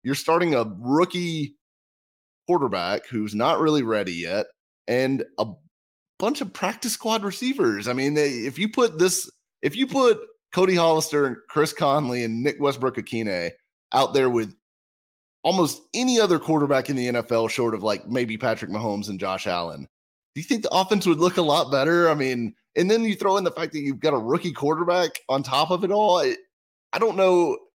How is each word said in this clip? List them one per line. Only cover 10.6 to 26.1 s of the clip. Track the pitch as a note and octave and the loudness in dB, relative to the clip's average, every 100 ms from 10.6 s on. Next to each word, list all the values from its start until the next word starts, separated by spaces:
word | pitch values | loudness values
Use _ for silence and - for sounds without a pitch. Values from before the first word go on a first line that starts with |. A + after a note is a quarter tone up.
| F#3+ | 2
Hollister | F3 E3 D#3+ D#3 D3 C3+ | 4 4 2 2 0 0
and | A#2+ _ | -2 _
Chris | D#3 D3+ | 0 0
Conley | - D3 D3 C3 B2 | 2 2 2 0 -2
and | A#2 A2+ | -2 -2
Nick | C#3 C#3 | -2 0
Westbrook-Ikhine | C#3 B2+ B2+ A#2+ - A2+ G#2+ F#2 E2+ - _ _ _ | -2 0 -4 -4 -6 -4 -2 -2 -4 -8 _ _ _
out | B2+ C3 | 0 2
there | C#3 B2+ | 2 2
with | A#2+ G#2 - _ _ _ _ _ _ _ _ | 0 -4 -10 _ _ _ _ _ _ _ _
almost | D#3+ F#3 D#3 - _ | -2 2 0 -2 _
any | A3 B3+ A#3+ | -2 2 2
other | G#3 E3 | 4 2
quarterback | - D#3 C#3+ C3+ C3 | 2 0 2 0 0
in | C3+ | -2
the | B2 | -2
N | |
F | A#2+ A2+ | -2 0
L | A#2 A2+ | 0 0
short | - A#2 | 0 -2
of, | A2 | 0
like, | G#2+ G#2 - | -2 -4 -4
maybe | B2+ A#2+ A2 | -4 -4 -2
Patrick | B2 A2 G#2 | -2 -4 -6
Mahomes | G#2 A2+ G#2 G#2 | -6 -4 -4 -6
and | F#2+ | -6
Josh | F#2+ F#2 G2+ | -6 -4 -4
Allen, | F2+ E2+ D2 C2+ _ _ _ _ | -4 -6 -10 -18 _ _ _ _
do | C#3+ | -14
you | |
think | D#3+ A#3 | -4 -4
the | - | 0
offense | F3+ F#3+ G#3+ F3+ | 0 2 0 2
would | D#3 | 2
look | F3+ F3+ | 2 2
a | |
lot | D#3+ D3+ C3 | 2 2 2
better? | C3+ C#3+ F3 E3+ | 0 2 4 4
I | |
mean, | D3 C3 B2 A2 - _ | 2 0 -2 -4 -8 _
and | - F3+ | -2 2
then | A3+ | 2
you | A3+ | 2
throw | F#3+ G3+ G3 | 0 0 0
in | |
the | F3+ | -2
fact | D3 E3 | -4 -8
that | D#3 | -4
you've | C#3+ C3+ | -6 0
got | D#3 | 0
a | C3+ | 0
rookie | A2 E3+ F3 | 0 -2 -2
quarterback | A#2+ C#3+ D#3+ F3 F3+ D#3+ - - | -2 -2 0 0 0 0 -4 -4
on | E3+ | -2
top | B2+ C3 D#3+ | 0 0 0
of | F3 | 0
it | F#3 | 2
all. | G#3 G#3+ | 2 4